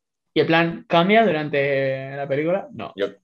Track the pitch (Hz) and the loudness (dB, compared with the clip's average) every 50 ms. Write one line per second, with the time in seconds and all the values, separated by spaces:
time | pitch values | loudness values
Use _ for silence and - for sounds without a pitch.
0 | _ _ _ _ _ _ _ 156 143 165 165 165 170 170 170 - - - 175 170 | _ _ _ _ _ _ _ 0 2 4 2 2 2 0 -2 -8 -4 0 2 2
1 | 175 190 214 226 226 190 160 151 151 147 147 143 139 143 139 135 135 135 135 135 | 4 4 4 4 4 4 2 -2 -4 -2 -2 -2 0 0 0 0 0 -2 -4 -4
2 | 135 135 139 143 139 143 135 143 156 165 185 196 - - - 113 98 - - 95 | -8 -10 -10 -10 -6 -4 -4 -2 0 -2 -2 -2 -4 -10 -12 -12 -12 -12 -6 -6
3 | 98 98 - _ | -6 -6 -6 _